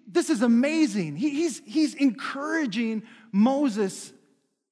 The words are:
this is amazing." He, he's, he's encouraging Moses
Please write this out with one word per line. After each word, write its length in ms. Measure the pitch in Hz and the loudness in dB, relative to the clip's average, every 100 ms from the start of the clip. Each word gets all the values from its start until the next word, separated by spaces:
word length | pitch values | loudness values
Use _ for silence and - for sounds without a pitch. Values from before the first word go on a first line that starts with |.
| - | -4
this 240 | 320 330 | -2 0
is 100 | 269 | 2
amazing." 760 | 233 233 277 320 302 202 160 143 | 4 4 4 2 0 0 -4 -2
He, 120 | 294 | -2
he's, 320 | 277 339 226 - | 0 -4 -4 -4
he's 280 | 262 302 | 0 0
encouraging 1080 | 262 277 208 - 269 294 320 285 190 226 220 220 - - | 2 0 0 -8 -8 -4 -2 -2 -2 -2 -4 -8 -20 -4
Moses 840 | 196 226 269 294 202 196 - - - _ _ _ _ _ | 2 4 4 0 0 -4 -4 -16 -20 _ _ _ _ _